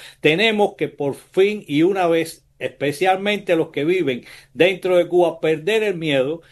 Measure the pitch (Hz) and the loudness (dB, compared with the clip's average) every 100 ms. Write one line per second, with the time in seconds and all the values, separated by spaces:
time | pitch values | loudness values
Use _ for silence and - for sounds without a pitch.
0 | - _ 147 160 226 214 202 - 143 - | -20 _ 0 2 2 2 0 -2 -8 -4
1 | 143 123 _ - 202 208 - 143 170 196 | -6 -6 _ 0 2 0 -4 0 2 2
2 | 175 165 165 - _ _ 131 - 143 143 | 0 0 -2 -10 _ _ -10 -4 -6 0
3 | 185 190 202 202 202 165 156 143 151 185 | 0 0 -2 -4 -2 0 0 -2 -2 0
4 | 143 123 - - _ 147 175 185 185 180 | -2 -4 -8 -20 _ 0 0 0 0 2
5 | 170 180 170 160 160 156 156 220 214 175 | 2 2 2 0 -4 -2 -2 -2 -2 -4
6 | 160 139 131 165 _ | -2 0 0 -4 _